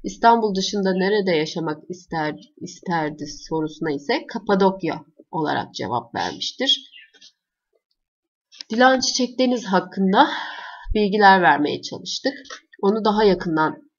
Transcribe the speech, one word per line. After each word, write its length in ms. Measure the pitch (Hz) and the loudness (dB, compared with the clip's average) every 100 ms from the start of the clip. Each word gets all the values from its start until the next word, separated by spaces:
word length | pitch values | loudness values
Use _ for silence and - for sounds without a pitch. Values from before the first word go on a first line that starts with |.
İstanbul 500 | - - 233 233 214 | -12 2 4 4 2
dışında 380 | 190 196 202 190 | -2 -4 -2 0
nerede 380 | 185 185 214 190 | 0 0 0 0
yaşamak 520 | 160 156 175 160 156 - | 0 -2 -4 -6 -8 -10
ister, 460 | 180 - 165 151 151 - _ | -16 -8 -6 -6 -8 -16 _
isterdi 640 | - - - 165 151 151 147 - - | -16 -12 -6 -4 -4 -6 -14 -14 -6
sorusuna 420 | 160 156 - 160 | -4 -4 -4 -4
ise 360 | 143 - 233 - | -4 -2 -4 -4
Kapadokya 800 | 233 - 196 190 190 165 - - _ - | -10 0 2 2 2 -6 -6 -12 _ -12
olarak 440 | - 147 139 - | -6 -4 -4 -6
cevap 400 | - 117 120 - | -10 -6 -6 -6
vermiştir. 760 | - 90 - - - 269 277 - - - _ - _ _ _ _ _ _ _ _ _ _ _ _ - - | -6 -6 -6 -10 -4 -2 -2 -4 -20 -20 _ -20 _ _ _ _ _ _ _ _ _ _ _ _ -20 -8
Dilan 300 | 220 254 262 | 4 4 4
Çiçek 380 | 254 - 247 - | 0 -2 -4 0
Deniz 260 | 254 247 | 0 0
hakkında 640 | 196 190 180 - 190 208 311 - - - - - - | 0 0 0 -2 2 4 4 2 -10 -14 -16 -16 -4
bilgiler 480 | 214 208 208 196 190 | 0 0 6 6 6
vermeye 400 | 170 143 147 - | 4 2 0 -4
çalıştık. 520 | - - 180 - 262 - - - _ - | -8 -12 -12 -6 -6 -6 -18 -20 _ -2
Onu 220 | 196 220 | 0 2
daha 200 | 214 208 | 0 4
yakından 520 | 214 185 175 156 156 - _ | 4 4 0 0 0 -2 _